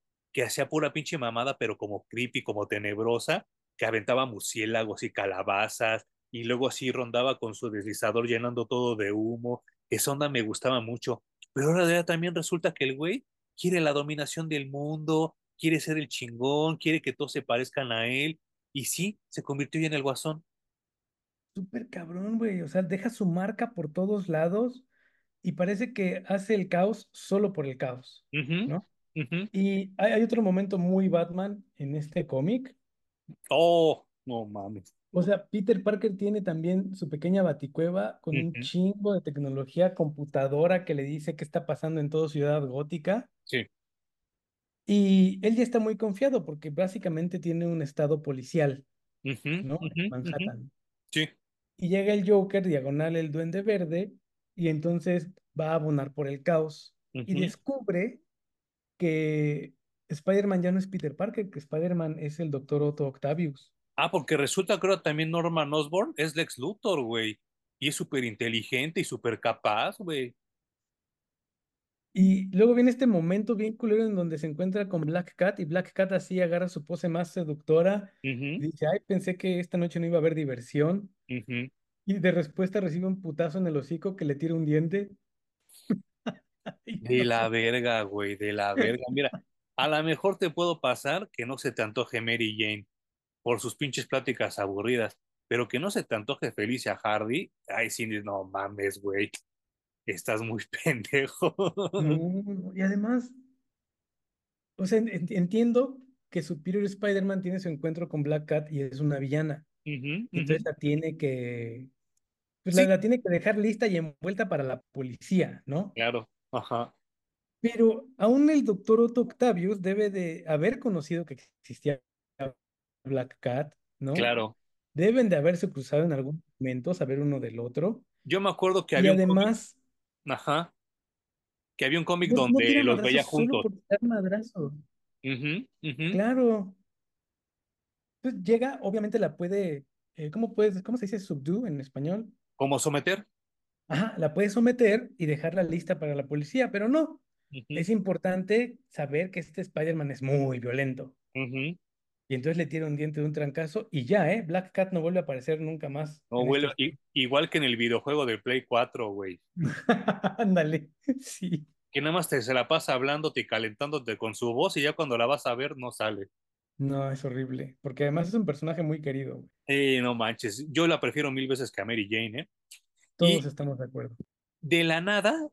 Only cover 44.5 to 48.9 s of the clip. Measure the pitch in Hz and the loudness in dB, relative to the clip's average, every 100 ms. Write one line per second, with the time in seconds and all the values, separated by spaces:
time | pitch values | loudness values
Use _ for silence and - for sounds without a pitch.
44.5 | _ _ _ - 202 196 190 185 190 214 | _ _ _ 2 4 8 8 8 4 2
45.5 | 226 233 233 220 214 220 202 277 247 160 | 4 4 2 0 0 -2 2 2 2 -2
46.5 | 151 156 147 185 190 190 160 175 180 165 | -10 -8 -2 -2 -2 -4 -2 -2 -2 -2
47.5 | 165 170 165 139 - 147 156 151 131 123 | -2 0 -2 -4 0 0 0 0 -6 -2
48.5 | 170 143 135 - | 2 2 0 -10